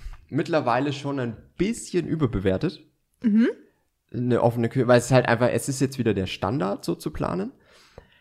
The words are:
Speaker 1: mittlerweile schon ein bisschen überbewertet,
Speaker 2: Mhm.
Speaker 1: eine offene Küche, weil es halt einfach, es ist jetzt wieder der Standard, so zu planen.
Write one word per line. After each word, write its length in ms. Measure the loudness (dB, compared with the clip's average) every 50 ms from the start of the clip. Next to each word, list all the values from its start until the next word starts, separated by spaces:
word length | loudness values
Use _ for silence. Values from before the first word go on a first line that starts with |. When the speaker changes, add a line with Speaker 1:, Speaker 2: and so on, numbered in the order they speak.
| -16 -16 -16 -18 -12 -6
Speaker 1:
mittlerweile 640 | -4 -4 -2 0 0 0 2 2 0 0 0 -2 -4
schon 280 | -6 -6 -6 -4 -4
ein 160 | -4 -6 -6 -10 -14 -10 _
bisschen 500 | -4 -2 -2 -4 -6 -8 -6 -4 -4 -2
überbewertet, 800 | -2 -2 0 0 0 0 0 0 0 0 0 0 -4 -6 -8 -14 _ _ _ _ _ _ _ 0
Speaker 2:
Mhm. 260 | 2 4 4 4 2 0 -4 -10 _ _ _ _ _ _ _ _ _ -6
Speaker 1:
eine 300 | -4 0 0 2 2 2
offene 260 | 2 2 0 -2 -2
Küche, 180 | 0 0 4 6
weil 100 | 6 4
es 120 | 6 6
halt 160 | 6 6 6
einfach, 220 | 4 2 2 2 2
es 180 | 0 0 -2 -4
ist 120 | -2 -2
jetzt 180 | -2 -2 -2 0
wieder 160 | 0 0 0
der 120 | 0 -2
Standard, 580 | -4 -4 -6 -4 -4 -2 -2 -2 -4 -6 -6 -6
so 100 | -6 -6
zu 160 | -6 -6 -8 -6
planen. 400 | -4 -4 -4 -4 -4 -6 -8 -10 _ _ _ _ _ _ _ _ -20 -20 _ _ _